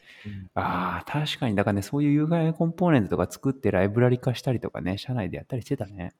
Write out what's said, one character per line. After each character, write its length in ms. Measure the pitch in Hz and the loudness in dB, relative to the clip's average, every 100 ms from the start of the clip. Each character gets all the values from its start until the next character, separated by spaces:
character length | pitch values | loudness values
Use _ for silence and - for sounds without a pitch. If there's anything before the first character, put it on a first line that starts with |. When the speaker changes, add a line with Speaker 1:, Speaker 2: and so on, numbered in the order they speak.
| - - 104 | -20 -18 -12
Speaker 1:
え。 0 | |
Speaker 2:
う 40 | |
ん。 200 | 101 95 98 | -12 -8 -4
Speaker 1:
あ 460 | 90 87 90 87 | -2 0 -2 -4
あ、 20 | - | -4
確 340 | 147 151 - | -4 -4 -2
か 80 | 127 | 0
に。 80 | 101 | 0
だ 80 | |
か 60 | 101 | 2
ら 40 | |
ね、 80 | 101 | 0
そ 160 | - 143 | 0 0
う 60 | |
い 60 | 147 | 2
う 20 | |
ユ 140 | 147 151 | 2 2
ー 100 | 170 | 2
ア 120 | 160 | 2
イ 60 | |
コ 120 | 160 165 | 2 -2
ン 80 | |
ポ 140 | 165 180 | 2 4
ー 40 | |
ネ 80 | 139 | 4
ン 40 | 92 | 4
ト 60 | |
と 60 | 85 | 0
か 100 | 92 | -2
作 220 | - - | -2 -4
っ 20 | |
て 180 | - 104 | 0 2
ラ 120 | 92 | 4
イ 60 | 98 | 4
ブ 120 | 113 | 4
ラ 80 | 123 | 4
リ 100 | 123 | 4
化 160 | 131 117 | 0 -2
し 60 | |
た 100 | 139 | -2
り 80 | 113 | -2
と 100 | - | -4
か 120 | - | -4
ね、 160 | 92 101 | -4 -4
社 160 | - | -4
内 160 | 123 92 | -4 -4
で 80 | 71 | -6
や 60 | |
っ 20 | - | -6
た 100 | 127 | -8
り 60 | |
し 40 | - | -4
て 120 | 143 | -4
た 80 | 98 | -6
ね。 280 | 95 85 | -10 -12